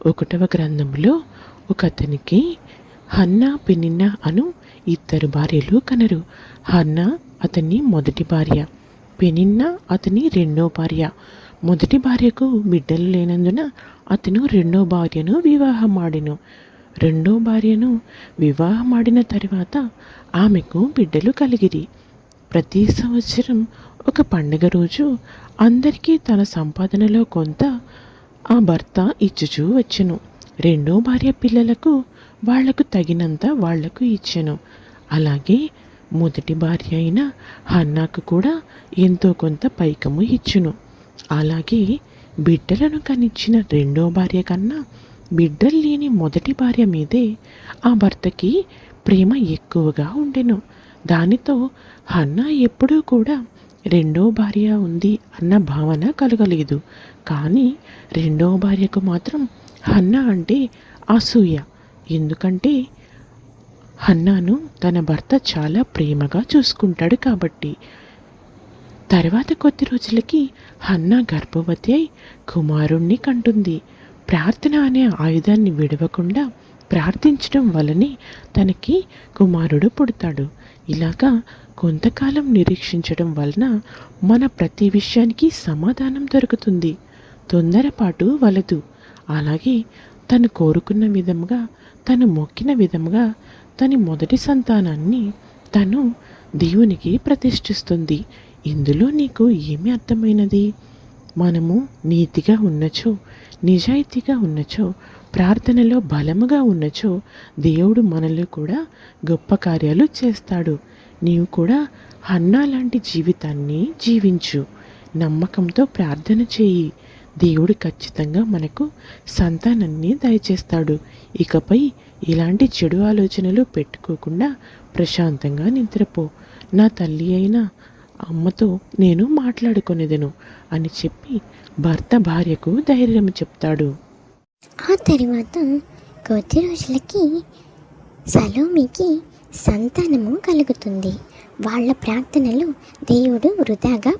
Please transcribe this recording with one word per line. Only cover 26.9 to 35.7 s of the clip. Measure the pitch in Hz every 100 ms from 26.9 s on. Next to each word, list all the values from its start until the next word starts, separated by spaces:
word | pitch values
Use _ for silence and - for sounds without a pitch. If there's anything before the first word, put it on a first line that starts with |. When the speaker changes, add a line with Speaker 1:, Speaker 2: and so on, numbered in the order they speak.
| 196 214 214
Speaker 1:
కొంత | 226 170 156 156 277 247 - - - - _ _ -
ఆ | 240
భర్త | 196 165 - - 190 -
ఇచ్చుచూ | 196 - 151 - 156 254
వచ్చెను. | 233 - 185 165 - - - -
రెండో | 165 160 147 190
భార్య | 240 247 269
పిల్లలకు | 269 240 233 233 233 330 277 254 - - - 214
వాళ్లకు | 254 262 262
తగినంత | - 190 160 170 165 156 233
వాళ్లకు | 294 170 165 156 - 247
ఇచ్చెను. | 208 - 170 156 147 - - - - -
అలాగే | 156 156 143 139 226 302